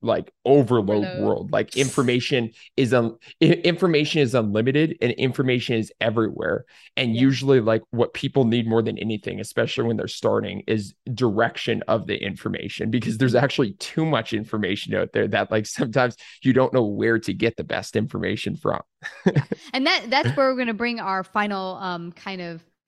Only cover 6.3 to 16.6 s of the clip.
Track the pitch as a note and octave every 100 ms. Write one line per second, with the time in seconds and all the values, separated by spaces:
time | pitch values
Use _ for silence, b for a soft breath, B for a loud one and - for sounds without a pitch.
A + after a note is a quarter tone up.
6.3 | - D#2 F2+ - b b - B2 A2+ C3+
7.3 | B2 C3+ C3 G#2+ A2+ - A#2 A#2 - C3+
8.3 | C#3 A#2 A#2+ A2+ A2+ A2+ G2 G#2+ G#2+ -
9.3 | G2 G#2+ - A#2 B2+ A#2 A2 - - A2
10.3 | G#2+ G2+ G2 - A2 G2 - - A#2 B2
11.3 | G2 A#2 - - A2 - A2+ G2 G2+ G2
12.3 | F#2+ G#2 F#2 - - A2 B2 - A2+ B2+
13.3 | A#2 C3 - A2+ - - - D#3+ C3 A#2
14.3 | G#2 G#2+ A2 F#2 G2+ - G2 G2 A2 G#2
15.3 | G2+ G2+ A2 G#2+ - A#2+ C3 B2 - B
16.3 | B C3 B2+